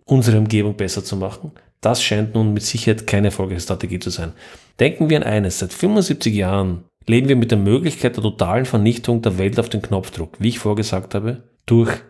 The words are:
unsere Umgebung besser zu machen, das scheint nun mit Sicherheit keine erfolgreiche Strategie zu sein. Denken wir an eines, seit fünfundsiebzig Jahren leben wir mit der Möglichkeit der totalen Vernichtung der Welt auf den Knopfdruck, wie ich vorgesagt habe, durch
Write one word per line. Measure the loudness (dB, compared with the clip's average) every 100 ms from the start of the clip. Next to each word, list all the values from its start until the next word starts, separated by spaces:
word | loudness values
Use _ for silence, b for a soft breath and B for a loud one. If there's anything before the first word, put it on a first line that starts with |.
| 2
unsere | 4 6 4
Umgebung | 4 2 0 -2
besser | -4 -6
zu | -6 -6
machen, | -6 -8 -16 -18 b _
das | 0 0
scheint | 0 0 0 0
nun | 2
mit | 0
Sicherheit | -2 -2 0 0 0
keine | 2 2
erfolgreiche | 0 -4 -4
Strategie | -4 -6 -4 -6
zu | -6
sein. | -8 -10 -12 B B B 0
Denken | 0 2 2
wir | 2
an |
eines, | 2 0 0 -2
seit | -6
fünfundsiebzig | -2 0 2 0 0 0 0
Jahren | 0 0 0 -4 -8 _ 0
leben | 2 4
wir | 2
mit | 2
der | 2
Möglichkeit | 4 2 0 0 -2 0
der |
totalen | -4 -2 -2 0 0
Vernichtung | 2 2 0 0 0
der | 0 0
Welt | 0 0
auf | -2
den | -2
Knopfdruck, | -2 -4 -4 -10 -12 -2
wie | -2
ich | 0
vorgesagt | -2 -2 -2 -4 -4 -6
habe, | -4 -6 -12 _ 2
durch | 4 4 0 -8